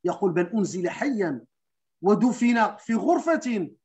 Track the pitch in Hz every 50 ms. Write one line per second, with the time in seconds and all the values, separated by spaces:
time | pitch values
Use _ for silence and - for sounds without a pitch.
0 | - 175 160 - 196 185 160 175 175 175 226 220 196 151 143 185 175 175 - -
1 | 240 294 262 208 190 160 135 117 - _ _ _ _ _ _ _ _ _ _ -
2 | 160 190 208 - 214 254 - - 240 240 240 233 214 202 - - - - 226 214
3 | - 285 349 349 - 330 320 - - 254 233 202 165 131 - _ _